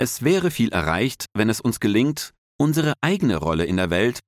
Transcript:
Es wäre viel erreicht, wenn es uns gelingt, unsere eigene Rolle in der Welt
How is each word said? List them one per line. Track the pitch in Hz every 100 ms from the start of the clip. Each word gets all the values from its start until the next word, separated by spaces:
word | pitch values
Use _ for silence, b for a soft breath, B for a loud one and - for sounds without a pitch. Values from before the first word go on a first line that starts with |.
Es | 123 -
wäre | 131 190 175
viel | - 160
erreicht, | 92 78 85 123 - -
wenn | - 107
es | 107
uns | 127 -
gelingt, | 110 104 135 151 - _ _ -
unsere | 147 156 151 -
eigene | 147 196 156 85
Rolle | 78 80
in | 85 92
der | 92
Welt | 87 117 120